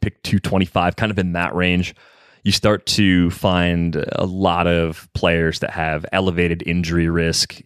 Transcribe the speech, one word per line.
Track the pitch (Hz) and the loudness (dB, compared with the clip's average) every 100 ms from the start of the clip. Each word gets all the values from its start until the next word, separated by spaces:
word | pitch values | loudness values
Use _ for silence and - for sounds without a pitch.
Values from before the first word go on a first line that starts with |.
pick | 101 - | -6 -6
two | - 98 | -2 -2
twenty-five, | - 95 90 95 87 - | 0 0 0 0 0 0
kind | 110 | -2
of | 98 | -2
in | 90 | -2
that | 85 87 90 | -2 -2 0
range, | 90 90 90 - - _ _ _ | 2 2 0 -6 -20 _ _ _
you | 101 | -2
start | - 104 104 - | 0 2 0 0
to | - 98 90 87 | 2 4 4 2
find | - 98 90 87 85 85 78 - | 0 0 2 2 0 -2 -2 -4
a | - 95 | -4 -4
lot | 95 92 87 87 | 0 0 2 2
of | 85 82 80 - | 2 0 -4 -10
players | - 87 85 82 - | -2 0 2 0 -2
that | - | -6
have | - 80 78 - | -4 -4 -4 -4
elevated | 95 95 85 85 82 - | -2 0 2 0 0 -2
injury | 87 82 85 82 | -2 0 2 2
risk, | 85 82 80 - - | 2 0 0 -4 -8